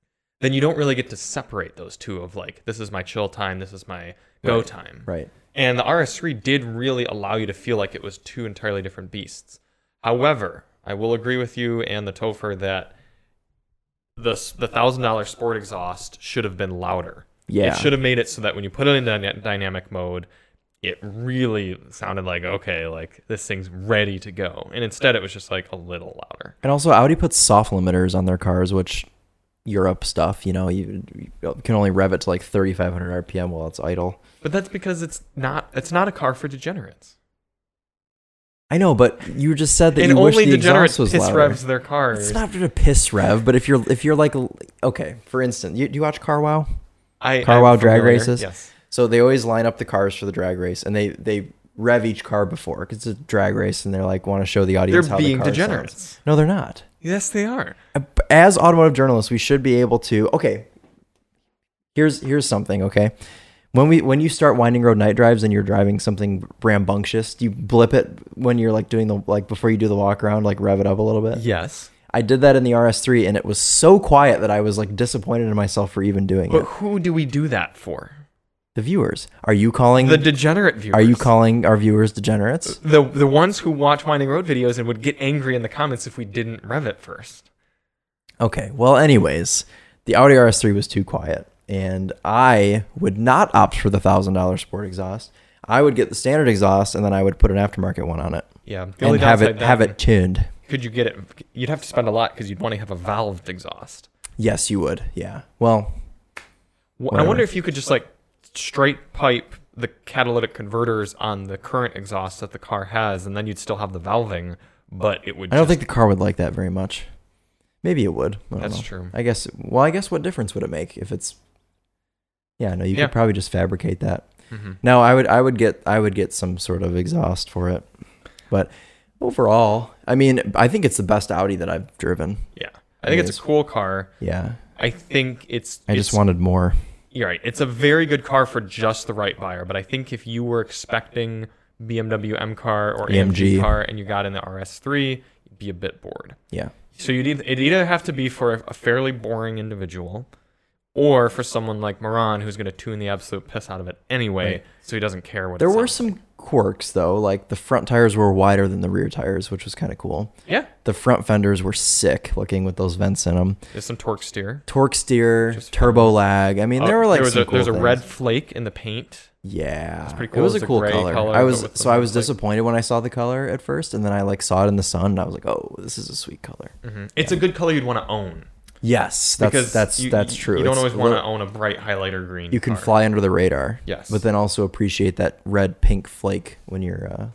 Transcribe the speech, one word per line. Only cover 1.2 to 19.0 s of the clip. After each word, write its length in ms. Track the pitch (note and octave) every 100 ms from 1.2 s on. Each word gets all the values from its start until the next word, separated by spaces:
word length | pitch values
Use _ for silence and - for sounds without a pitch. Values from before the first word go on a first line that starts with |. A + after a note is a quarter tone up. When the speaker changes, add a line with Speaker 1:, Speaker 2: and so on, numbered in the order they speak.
| - - - G#2+ E2+ -
Speaker 1:
those 220 | F2 -
two 240 | - F#2
of, 140 | F2 F#2
like, 280 | F2 - -
this 140 | A2
is 120 | G#2+
my 100 | A2
chill 240 | F2+ A2+ G2+
time, 300 | - G2 F#2
this 140 | F#2+
is 140 | F#2+ -
my 280 | F2+ E2+ - _ _ G2+
go 120 | A2+
Speaker 2:
Right. 80 | A2
Speaker 1:
time. 360 | F#2 E2 - -
Speaker 2:
Right. 240 | E2+ C2+ _ _ -
Speaker 1:
And 220 | B2+ B2
the 40 |
R 180 | A#2+ E3+
S 140 | C#3 -
three 160 | E3
did 300 | A#2 B2+ C#3
really 420 | A#2 A2+ C3 B2+ A#2
allow 300 | G#2 G2 A2
you 100 | G2+
to 60 |
feel 240 | G2 - A2
like 180 | G2+ -
it 80 |
was 140 | G2+ -
two 280 | - - A2+
entirely 360 | G2 G#2+ G2
different 300 | F#2 - F#2
beasts. 480 | G#2 - - - _ _ _ _ _
However, 640 | A2+ B2 C#3+ C#3 F#2 - - _ F#2+
I 80 |
will 200 | G2+ A2+
agree 240 | A#2 A#2+ B2+
with 200 | A#2+ -
you 240 | A#2+ A#2
and 260 | A2+ G#2 G2+
the 60 |
Topher 440 | - A2 G#2+ G#2+ F#2+
that 340 | G2 F#2+ - _ _ _ _ _ _ _ _ _ _ _ _ -
the 140 | A#2
s-, 180 | G#2+ -
the 160 | - A#2
thousand 340 | A#2 B2 B2+
dollar 220 | A#2+ A2 G2+
Sport 320 | - A#2 A2
exhaust 640 | G2 G2 F2+ F2+ - -
should 220 | - C3
have 140 | G#2+ F2+
been 220 | F#2+ F2+
louder. 460 | F2+ F#2 E2+ - - _ -
Speaker 2:
Yeah. 260 | G2+ G2+
Speaker 1:
It 40 | -
should 140 | C#3+
have 80 | C#3
made 180 | C3 B2
it 100 | A2+
so 120 | -
that 120 | G#2+ G2+
when 80 |
you 60 | G2
put 180 | - C#3
it 40 |
in 100 | C#3